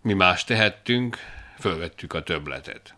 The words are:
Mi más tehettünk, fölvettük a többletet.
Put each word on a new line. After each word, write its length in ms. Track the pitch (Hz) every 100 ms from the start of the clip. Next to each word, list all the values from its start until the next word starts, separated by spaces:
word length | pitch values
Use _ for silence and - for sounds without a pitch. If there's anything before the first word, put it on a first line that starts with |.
Mi 100 | 113
más 320 | 98 90 90
tehettünk, 720 | - 113 107 - - 123 123 - - - - -
fölvettük 540 | 101 80 82 - -
a 100 | 82
többletet. 720 | 78 80 73 65 - - -